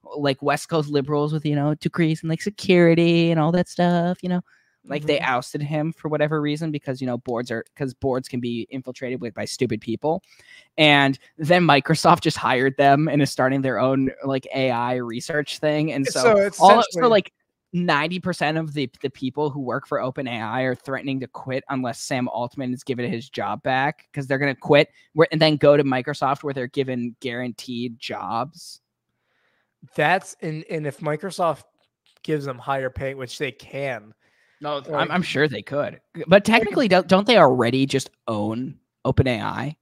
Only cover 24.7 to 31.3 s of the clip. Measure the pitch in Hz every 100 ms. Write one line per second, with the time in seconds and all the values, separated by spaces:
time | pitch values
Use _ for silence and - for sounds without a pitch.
24.7 | 147 156 _ _ 151 165 156 160 147 147
25.7 | 147 139 131 123 143 139 139 151 135 123
26.7 | - 135 123 120 113 127 120 127 110 -
27.7 | 120 123 117 - 104 95 113 139 170 -
28.7 | - _ _ _ _ _ _ _ _ _
29.7 | _ - - 151 185 185 - 170 156 165
30.7 | 165 147 - 151 151 196